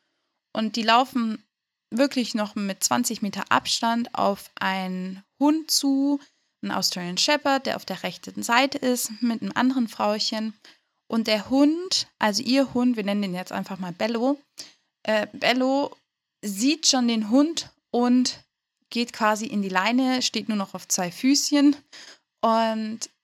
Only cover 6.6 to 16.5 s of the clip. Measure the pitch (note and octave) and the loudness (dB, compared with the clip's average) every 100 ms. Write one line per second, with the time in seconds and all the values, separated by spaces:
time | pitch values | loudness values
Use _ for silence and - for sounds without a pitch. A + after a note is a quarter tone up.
6.6 | G3+ G3 F#3 - F3 F#3 - D4 C#4+ C4+ | -6 -4 -4 -4 -6 -2 0 0 0 0
7.6 | C4 G#3 - F#3 F3+ F3 - F#3+ G#3 A#3+ | -2 -6 -6 -8 -8 -10 -14 -10 0 2
8.6 | C4+ C#4 B3+ B3 - G#3+ A#3+ A3+ G3 - | 2 0 0 0 -2 -4 -2 -2 -4 0
9.6 | B3+ C4+ A3+ - G#3 G#3+ - A3 A3 G#3 | 2 2 -2 0 -2 0 -2 -4 -6 -8
10.6 | - _ _ _ - A#3 A3 G#3+ G3+ C4 | -20 _ _ _ -4 -2 0 0 2 4
11.6 | D4 D#4+ F#4 - - - G#3+ G3+ - C4+ | 4 4 -2 -4 -4 -2 0 0 2 2
12.6 | C4 B3 B3 A3+ G3 G3+ G3 F3+ F#3 G3 | 2 2 2 0 0 -2 -2 -6 -6 -6
13.6 | F#3+ F#3+ F#3 F3 A3 A#3 B3+ C#4+ _ - | -6 -8 -8 -4 -2 0 0 0 _ -20
14.6 | - _ _ _ - A3 G#3 - - B3 | -20 _ _ _ -2 -2 -2 -2 0 2
15.6 | C4 C#4 C#4+ - _ _ _ _ G#3 | 2 2 -2 -8 _ _ _ _ -10